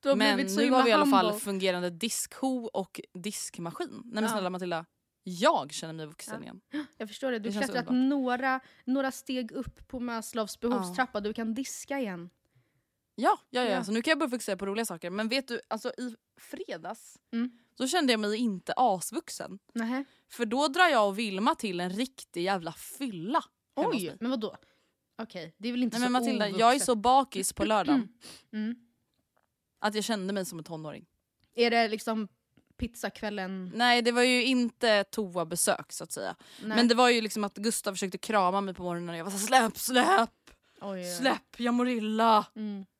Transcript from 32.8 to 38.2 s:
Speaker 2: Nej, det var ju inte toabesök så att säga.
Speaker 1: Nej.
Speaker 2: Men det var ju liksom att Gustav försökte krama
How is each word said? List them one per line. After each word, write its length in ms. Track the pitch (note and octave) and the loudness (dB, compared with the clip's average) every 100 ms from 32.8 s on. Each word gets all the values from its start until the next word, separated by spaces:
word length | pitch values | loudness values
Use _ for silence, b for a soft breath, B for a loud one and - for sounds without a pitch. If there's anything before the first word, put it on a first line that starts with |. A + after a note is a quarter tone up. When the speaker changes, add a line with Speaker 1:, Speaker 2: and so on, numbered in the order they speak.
| A#3 - G3+ - G#3+ G#3 F#3 F#3+ F#3 | -10 -6 -10 -6 -8 -6 -6 -8 -8
Speaker 2:
Nej, 280 | G#3+ B3 A#3+ | 0 4 6
det 100 | A#3 | 4
var 100 | A#3+ | 4
ju 220 | B3 B3 | 4 4
inte 600 | A#3+ B3+ A#3+ - A#3 G#3 | 4 4 2 2 4 4
toabesök 880 | G3 - G3 F3 D#3+ E3+ - - - | 2 -4 -6 -4 -4 0 0 0 -4
så 120 | - | -12
att 80 | - | -10
säga. 240 | - F#2+ - B B | -6 -6 -8 B B
Speaker 1:
Nej. 140 | G#3+ A3 | -2 4
Speaker 2:
Men 120 | A#3+ | 6
det 60 | |
var 140 | A#3 B3 | 6 6
ju 120 | B3 | 6
liksom 240 | A3 A3 | 0 -2
att 100 | G3+ - | -4 -2
Gustav 360 | G#3+ - - | -2 -2 -4
försökte 260 | F#3+ G3 | -4 -6
krama 420 | F#3 | -6